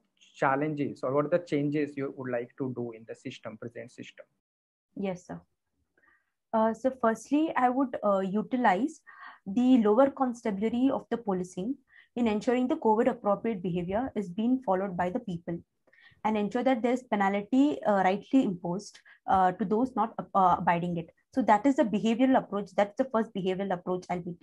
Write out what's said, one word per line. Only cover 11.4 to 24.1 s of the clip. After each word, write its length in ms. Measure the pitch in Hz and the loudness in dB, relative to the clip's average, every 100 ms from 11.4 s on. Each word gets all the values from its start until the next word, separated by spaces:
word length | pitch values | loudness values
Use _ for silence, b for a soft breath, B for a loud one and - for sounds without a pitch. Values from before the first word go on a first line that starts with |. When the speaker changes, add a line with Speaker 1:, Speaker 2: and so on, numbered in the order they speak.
| 180 - 196 277 _ b b - | -4 -8 -8 -8 _ b b -2
Speaker 2:
in 100 | 233 | 0
ensuring 420 | 208 254 247 254 | 0 0 0 0
the 80 | 320 | 0
covid 320 | 226 214 254 | 2 4 2
appropriate 540 | 233 208 202 226 220 | 0 0 0 0 -4
behavior 480 | 180 175 175 202 269 | -2 -4 -2 -4 -4
is 160 | - 185 | -6 -6
being 280 | 175 233 254 | -2 0 0
followed 360 | - 185 202 175 | 0 0 0 -2
by 140 | 180 | -4
the 100 | 180 | -4
people, 380 | - 170 - 170 - _ _ b b b | -6 -8 -6 -10 -10 _ _ b b b
and 120 | 214 214 | -2 -2
ensure 260 | 208 240 | -2 0
that 200 | 240 254 | 0 2
there's 200 | 233 247 | 0 -2
penalty, 800 | - 208 196 202 202 254 294 - | -2 0 0 0 0 2 4 2
uh, 180 | - 196 | 0 2
rightly 400 | 185 196 - 269 | 2 0 0 0
imposed, 540 | 233 175 170 180 - - b b - | 2 -2 -4 -6 -8 -18 b b 0
uh, 260 | 190 185 | 2 4
to 120 | 180 | 2
those 300 | 190 214 254 - | 0 0 0 0
not, 180 | 220 - - | -4 -4 -4
uh, 220 | 196 185 170 | 4 4 4
abiding 380 | 180 175 175 170 | 2 0 0 -4
it. 140 | 160 _ _ | -6 _ _
So 60 | - | -2
that 220 | 220 214 | 4 4
is 120 | 277 269 | 4 4
the 80 | |
behavioral 520 | 233 202 226 226 262 247 | 2 2 0 2 4 4
approach. 360 | - 202 202 - | 2 -6 -4 0
That's 180 | 202 - | 0 0
the 80 | - | -2
first 260 | 220 226 | -2 -2
behavioral 380 | 202 180 185 196 | -4 -2 -2 -2
approach 320 | 180 185 185 - | -4 -4 -6 -4